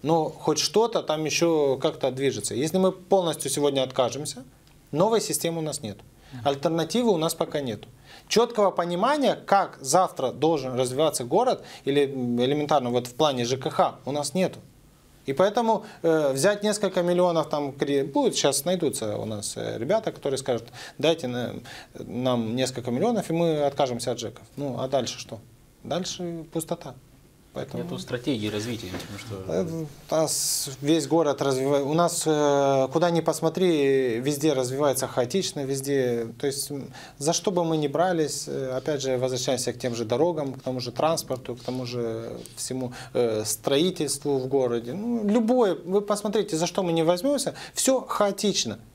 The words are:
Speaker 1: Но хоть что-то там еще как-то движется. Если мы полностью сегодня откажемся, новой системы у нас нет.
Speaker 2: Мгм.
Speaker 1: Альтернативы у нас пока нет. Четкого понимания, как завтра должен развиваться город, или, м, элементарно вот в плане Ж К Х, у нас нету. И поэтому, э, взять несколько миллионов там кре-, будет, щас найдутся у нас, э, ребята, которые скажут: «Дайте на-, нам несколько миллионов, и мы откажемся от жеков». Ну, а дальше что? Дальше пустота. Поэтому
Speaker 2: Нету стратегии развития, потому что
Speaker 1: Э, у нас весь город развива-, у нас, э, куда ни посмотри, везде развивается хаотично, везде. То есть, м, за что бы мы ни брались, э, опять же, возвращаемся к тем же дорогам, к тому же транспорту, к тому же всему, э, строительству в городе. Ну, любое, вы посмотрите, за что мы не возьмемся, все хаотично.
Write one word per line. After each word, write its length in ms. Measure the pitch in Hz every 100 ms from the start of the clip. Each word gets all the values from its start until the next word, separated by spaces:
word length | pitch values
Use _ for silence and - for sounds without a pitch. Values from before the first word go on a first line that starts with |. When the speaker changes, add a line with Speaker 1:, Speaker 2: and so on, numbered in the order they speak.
Speaker 1:
Но 260 | 135 165 151
хоть 300 | - - 151
что-то 420 | - 208 226 208
там 240 | - 156 156
еще 520 | 139 170 160 143 127
как-то 300 | 160 143 135
движется. 420 | 127 139 107 - 107
Если 220 | 151 185
мы 140 | 185
полностью 580 | 185 - 196 170 139 139
сегодня 320 | 127 143 135
откажемся, 600 | 127 - 123 123 151 - 269 - - - -
новой 300 | 143 202 226
системы 360 | 202 156 170 165
у 20 |
нас 200 | 156 143
нет. 160 | 107 98 - - -
Speaker 2:
Мгм. 80 | 131 117
Speaker 1:
Альтернативы 640 | 139 170 165 160 226 240
у 60 | 175
нас 160 | 160 -
пока 260 | 165 151
нет. 180 | 135 104 - - - - -
Четкого 440 | - 226 226 202
понимания, 640 | 165 175 175 220 302 247 156 -
как 320 | 196 151 -
завтра 500 | 131 165 180 - 131
должен 420 | 113 156 160 131 123
развиваться 440 | 127 127 156 -
город, 400 | 123 170 254 202 - - -
или, 180 | 143
м, 360 | 139 135 123 120
элементарно 480 | 127 147 147 151 123
вот 180 | 123 120
в 60 |
плане 320 | - 156 131 117
Ж 120 | 127
К 120 | 147
Х, 260 | - 165 - -
у 60 |
нас 220 | 143 143
нету. 260 | 185 180 - - - - _ _ - -
И 80 |
поэтому, 500 | 135 190 208 226 220 - -
э, 280 | 165 160 147
взять 300 | 135 165 208
несколько 380 | 208 208 190 190
миллионов 480 | 175 175 180 165 151
там 220 | 151 143
кре-, 300 | 135 143 139
будет, 320 | 135 285 262 131
щас 300 | 147 131 -
найдутся 520 | 180 156 - 110 104
у 80 | 110
нас, 320 | 107 104 -
э, 200 | 113 110
ребята, 320 | 117 214 196
которые 260 | - - 135
скажут: 260 | 131 117 120 - - -
«Дайте 300 | 139 165 123
на-, 260 | 123 117 101 - - - -
нам 560 | - 113 127 123 113 120
несколько 360 | 131 127 117
миллионов, 380 | 120 208 226 -
и 40 |
мы 320 | 165 170 151 143
откажемся 460 | 139 139 117 127
от 80 | 117
жеков». 240 | 110 - - -
Ну, 180 | 143 135
а 80 | 131
дальше 320 | 135 123 -
что? 200 | - 107 - - - _
Дальше 640 | - 170 185 - 175 170 151
пустота. 400 | 170 - 170 147 120 - - - _ -
Поэтому 300 | - 139 -
Speaker 2:
Нету 140 | 117 -
стратегии 520 | - 123 - 127 107
развития, 360 | 107 110 117 92
потому 280 | 95 - 101
что 320 | - 98 95
Speaker 1:
Э, 140 | 165 175 165 151 - -
у 40 | 156
нас 540 | 156 - - - - 127
весь 260 | 143 165 139
город 340 | 160 151 135
развива-, 400 | 139 131 135 143
у 120 | 139 160
нас, 280 | 175 170 160
э, 600 | 151 147 143 139 135 131
куда 160 | 147 175
ни 120 | 170
посмотри, 1000 | 160 151 160 160 185 160 139 135 127 113
везде 340 | 131 143 156
развивается 540 | 135 127 135 147 127 123
хаотично, 580 | - 120 196 180 - 135
везде. 640 | 139 135 139 123 120 113 113
То 80 | 143
есть, 220 | 135 -
м, 120 | 143 120 - - -
за 160 | 143
что 160 | - -
бы 120 | 180
мы 140 | 165 160
ни 100 | 147
брались, 600 | 139 180 175 147 - -
э, 300 | 139 135 127
опять 240 | 131 147
же, 160 | 131 127
возвращаемся 560 | 127 127 - 127 123
к 60 | -
тем 160 | 131 117
же 100 | 113
дорогам, 480 | 120 165 160 139
к 80 | 131
тому 180 | 131 127
же 120 | 120
транспорту, 640 | 117 151 160 - 131 127 123
к 60 |
тому 240 | 120 127 123
же 420 | 123 117 113 117 120 113 -
всему, 340 | - 127 123 123 - 127
э, 280 | 120 110 110
строительству 920 | - - 139 180 180 147 - 147 139
в 100 | 131
городе. 460 | 139 127 117 117
Ну, 340 | 165 226 233 208
любое, 480 | 220 220 254 214 170 175
вы 160 | 196
посмотрите, 560 | 208 202 214 220 190 160
за 100 | 170
что 160 | -
мы 80 | 180
не 100 | 165
возьмемся, 500 | 160 175 254 285 - 147 -
все 280 | - - 262 -
хаотично. 720 | - 202 196 208 196 - 101 -